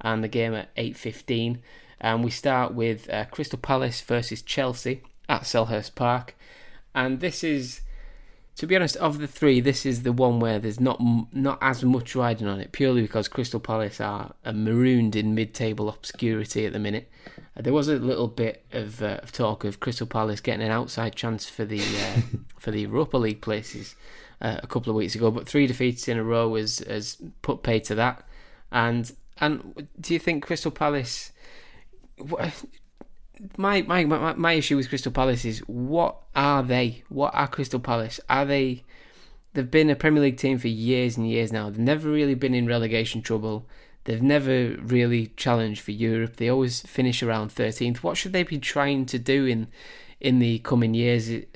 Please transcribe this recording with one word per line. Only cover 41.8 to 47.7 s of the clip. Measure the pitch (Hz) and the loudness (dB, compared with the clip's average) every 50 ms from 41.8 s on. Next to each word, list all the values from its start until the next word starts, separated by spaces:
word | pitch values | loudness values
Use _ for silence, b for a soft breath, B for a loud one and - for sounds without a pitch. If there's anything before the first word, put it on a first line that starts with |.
| 117 131 151 156 156 151 | 2 2 2 2 2 0
really | 151 151 147 139 131 | 2 4 4 2 2
been | 123 139 127 127 | 2 2 2 2
in | 123 120 | 2 2
relegation | 117 120 120 113 110 113 113 113 113 - 110 | 2 2 0 2 0 0 0 0 -2 -4 -6
trouble. | - - 113 107 107 110 107 110 - b b b b b b b - | -2 -2 -2 -2 0 -2 -4 -6 -8 b b b b b b b -4
They've | - 113 113 | -4 0 4
never | 127 139 147 147 135 131 131 127 123 113 113 - | 4 4 4 4 4 2 2 2 2 0 -2 -6
really | - 113 127 123 120 120 120 117 113 - - | -2 2 4 4 4 4 2 2 0 -2 -6
challenged | - - 131 120 113 113 107 107 - | -4 0 2 2 2 2 0 -4 -6
for | - - | -8 -8
Europe. | 107 107 117 113 113 113 113 113 120 | -4 -2 0 0 2 0 0 -2 -4
They | - 117 117 | -2 0 2
always | 131 135 131 123 123 - | 2 2 2 0 -2 -6
finish | - - - 131 127 127 117 - | -8 -4 -2 0 2 2 2 0
around | 127 117 110 110 107 110 | 0 0 0 0 -2 -4
thirteenth. | - - 117 110 | -2 -2 -2 -2